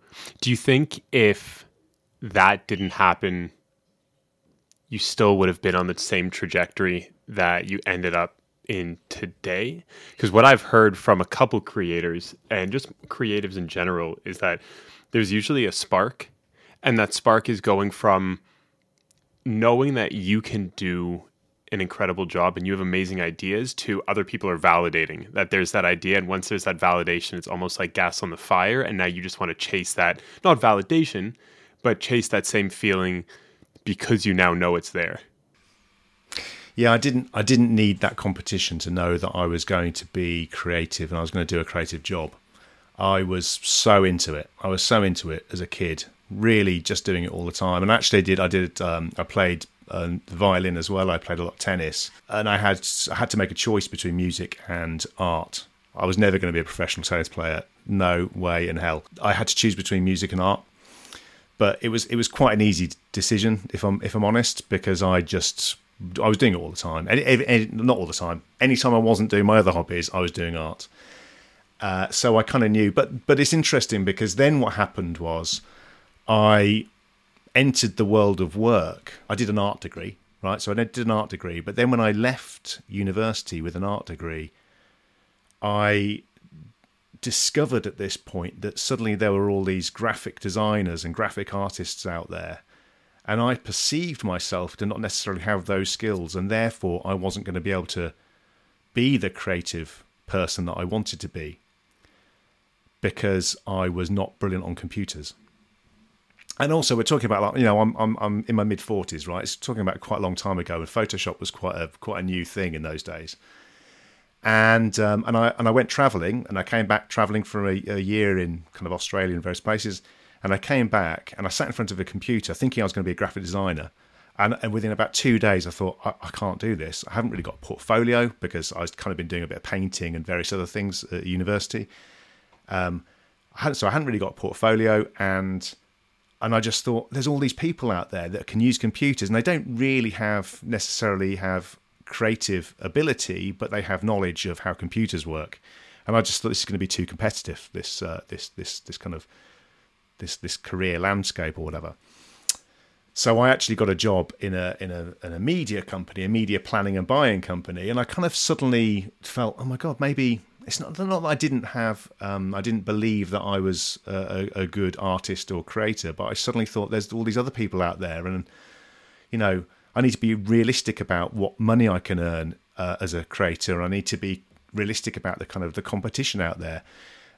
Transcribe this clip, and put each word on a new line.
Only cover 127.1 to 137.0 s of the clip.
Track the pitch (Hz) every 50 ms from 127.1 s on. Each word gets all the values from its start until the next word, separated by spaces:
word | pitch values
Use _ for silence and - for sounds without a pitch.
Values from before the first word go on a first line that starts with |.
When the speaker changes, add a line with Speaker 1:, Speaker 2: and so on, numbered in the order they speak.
| 98
Speaker 2:
haven't | 113 113 120
really | - 90 85
got | - -
a | - -
portfolio | - - - - - 113 113 120 117 120 120 120 117 - -
because | - 87 - 85 80 - -
I've | 85 87 82 -
kind | - - 101
of | 90
been | 82 85
doing | 80 87 85 85
a |
bit | 73 -
of | - -
painting | - - 95 95 92 - - 87 85 82
and | 82 80
various | - 90 87 85 - 101
other | 95 87
things | - - 104 101 98 87 - -
at | - 90 87 -
university. | 92 90 90 90 101 104 101 - - - 90 101 - - - - - - - - _ _ _ _ _ _ _ _ -
Um, | 98 92 90 87 87 85 - _ _ _ _ _ _ _ _ _ -
I | -
hadn't, | - 151 135
so | - 110
I | 98
hadn't | 117 156 151
really | 131 113 101
got | 95 -
a | -
portfolio, | - - - - - 113 110 110 110 110 110 107 107 107 - - -
and, | 98 98 95 95 95 95 95 95 - - - _ _ _ _ _ _ _ _ _ _ _ _ -
and | - 113 113
I | 110
just | 107 113 - - -
thought, | 127 117 113